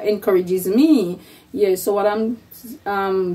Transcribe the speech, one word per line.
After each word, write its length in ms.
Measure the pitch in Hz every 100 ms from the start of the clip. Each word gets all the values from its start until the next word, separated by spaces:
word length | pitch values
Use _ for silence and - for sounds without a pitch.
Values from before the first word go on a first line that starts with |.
encourages 640 | 208 208 208 185 180 185 185
me. 520 | 220 320 269 175 180 - - _
Yeah, 240 | - 202 185
so 180 | -
what 120 | 202 208
I'm, 320 | 214 226 240 - - 233 277 202
um, 480 | 202 196 190 180